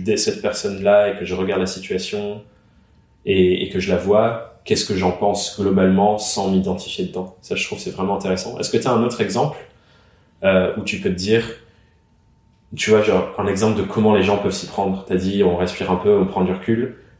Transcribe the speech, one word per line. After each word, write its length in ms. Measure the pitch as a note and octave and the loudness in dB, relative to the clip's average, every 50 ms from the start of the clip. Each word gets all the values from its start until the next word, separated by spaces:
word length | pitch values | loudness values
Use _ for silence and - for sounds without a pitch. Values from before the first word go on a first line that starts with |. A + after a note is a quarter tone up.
| F2+ | -2
dès 140 | - G#3 | -2 -2
cette 240 | - - - G2+ - | -2 -2 -4 -4 -4
personne-là 680 | - G#2 - - - G2+ F#2+ F#2 F#2+ G2+ G#2 G#3 G#2 - | -4 -6 -4 -4 -6 -6 -6 -2 2 4 6 6 4 4
et 80 | G2 - | 0 -4
que 60 | F2+ | -6
je 80 | E2+ F#2 | -6 -4
regarde 240 | F#2 F#2+ G2 G2 F#2 | -2 -2 0 0 0
la 60 | F#2 | -2
situation 760 | F#2 - - - - F#2+ F#2 - - G#2 G#2 G#3 G#3 G#3 A3 - _ _ _ _ _ _ _ _ _ _ _ _ _ _ _ - | -2 -4 -8 -6 -6 -6 -4 -4 -4 -6 -6 -6 -6 -8 -10 -14 _ _ _ _ _ _ _ _ _ _ _ _ _ _ _ -4
et, 380 | - G2 F#2+ F#2 F2+ F#2 F#2 - | 0 2 4 4 4 4 2 -2
et 60 | - | -4
que 100 | - F#2+ | -4 -2
je 100 | F2+ G2 | 0 0
la 60 | F2+ | 0
vois, 640 | F2 - G2 G#2 G#2+ - A2+ - - - - - - - | 0 2 4 4 4 4 2 0 -4 -10 -14 -18 -8 -4
qu'est-ce 220 | - A2 - - | -2 0 0 0
que 100 | - G2+ | -2 -2
j'en 160 | F#2 F#2 F2+ | 0 0 0
pense 480 | F2+ - G#2 G2+ G2+ - - - - - | 0 0 0 0 0 0 -4 -6 -4 -2
globalement 580 | G2 G2 F#2+ F#2+ F#2+ F#2+ F#2+ G2 G2+ G#2 G#2+ | 0 2 4 4 4 4 4 4 4 4 2
sans 320 | G#2+ - - - G#2 G2 F#2+ | 0 -2 -4 -2 -2 0 0
m'identifier 540 | F#2+ F#2 F#2+ F#2+ F#2 F#2 - - - - F#2 | 2 0 0 0 -2 -6 -6 -8 -6 -6 -6
dedans ? » 300 | F#2 - F#2 F#2 - - _ | -6 -6 -8 -10 -10 -14 _
Ça, 140 | - - - | -10 -8 -6
je 100 | - - | -6 -6
trouve, 140 | - G#2+ F#2+ | -6 -8 -10
c'est 120 | - F#2 | -10 -10
vraiment 240 | - - F#2 G2 G2 | -6 -4 -2 -2 -2
intéressant. 420 | - - F#2+ F#2 F#2 - - - - | -2 -2 -2 -2 -4 -4 -6 -8 -6
Est-ce 100 | - - | -4 0
que 80 | - | 0
t'as 140 | A2+ - C3 | 0 2 2
un 120 | B2 A2 A#2 | 2 2 2
autre 180 | B2 - - | 0 0 -2
exemple, 360 | G#2+ F#2+ - B2 C#3+ D3+ - - - - _ _ _ _ _ _ _ _ _ _ _ _ _ - - | -2 -2 0 0 0 -2 -2 -8 -16 -20 _ _ _ _ _ _ _ _ _ _ _ _ _ -2 2
euh, 300 | F#2+ F#2 F#2 F#2 - - | 2 4 4 2 0 -2
où 40 | G#2+ G#2 | -4 -6
tu 140 | F#2+ G2+ F#2 | -6 -6 -4
peux 100 | - G2 | -2 -2
te 60 | F2+ | -2
dire, 300 | F2 F#2+ G#2 A2 A#2 A2+ - - - - _ _ _ _ _ _ _ _ _ _ _ _ _ _ _ _ _ _ _ _ - - | -2 0 2 2 2 2 -2 -8 -14 -18 _ _ _ _ _ _ _ _ _ _ _ _ _ _ _ _ _ _ _ _ -14 -10
tu 140 | - - G#2+ | -4 2 4
vois, 100 | G#2+ G#2+ | 4 4
genre, 320 | G#2 - F#2+ F#2 - - - | 4 4 2 2 0 -2 -4
un 100 | - F#2+ | -4 -2
exemple 300 | G2+ F#2+ F#2+ A2 A2 G#2+ | -2 0 2 2 2 2
de 60 | G2+ F#2 | 0 -2
comment 300 | F#2+ - A2+ G#2+ G#2+ G#2+ | -2 0 2 4 4 6
les 100 | G2 F#2 | 4 4
gens 140 | G2+ G2+ | 4 2
peuvent 140 | G2+ - F#2+ F#2 | 2 0 -2 -4
s'y 140 | - - | -4 -8
prendre ? 380 | - - - G2 F#2+ F#2+ F#2+ - | -8 -6 -4 -2 -2 -4 -4 -4
T'as 80 | - F#2+ | -2 -2
dit, « 260 | F#2 F#2 F#2+ G2 G2 G2 | 0 0 0 2 4 4
On 100 | F2+ F2 | 4 2
respire 340 | F2+ F#2 F2 - - F#2+ F#2+ | 0 -2 -4 -4 -4 -2 -2
un 60 | F#2 | -2
peu, 200 | F#2+ - G#2 G#2 G2 | 0 4 4 4 4
on 60 | F#2 | 2
prend 180 | F#2 - F#2+ F#2 | 0 0 0 0
du 80 | F#2 | 0
recul », 460 | F#2 F#2+ - - A2+ A2+ B2 A#2 - - - - - | -2 -2 -2 -2 -2 0 -2 -4 -6 -12 -20 -20 -20